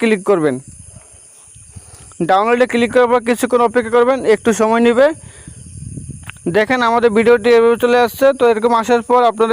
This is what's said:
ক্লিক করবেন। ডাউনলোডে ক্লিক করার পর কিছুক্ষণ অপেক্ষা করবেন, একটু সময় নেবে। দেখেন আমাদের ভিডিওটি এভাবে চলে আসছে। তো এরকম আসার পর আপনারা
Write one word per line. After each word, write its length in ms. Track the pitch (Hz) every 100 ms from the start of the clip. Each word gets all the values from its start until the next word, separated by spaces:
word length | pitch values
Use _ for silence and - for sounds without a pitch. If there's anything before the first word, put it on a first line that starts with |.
ক্লিক 220 | 233 214 196
করবেন। 240 | 196 151 127 - - - - - - _ _ _ - - - - - - - 170
ডাউনলোডে 360 | 190 214 240 247
ক্লিক 180 | 233 233
করার 140 | 247 247
পর 80 | 247 233
কিছুক্ষণ 320 | 233 240 247 240
অপেক্ষা 240 | 247 226 240
করবেন, 220 | 240 269 -
একটু 160 | 208 - 208
সময় 220 | 220 226 233
নেবে। 180 | 233 285 320 - - - - - - - - - - - - - 175
দেখেন 240 | 214 254 233
আমাদের 220 | 233 233 208
ভিডিওটি 300 | 226 240 214 233
এভাবে 180 | 233 233
চলে 140 | 240 240 233
আসছে। 200 | - 269 269
তো 40 | 240
এরকম 200 | 220 233 233
আসার 220 | 226 240 226
পর 100 | 247 240
আপনারা 220 | 220 226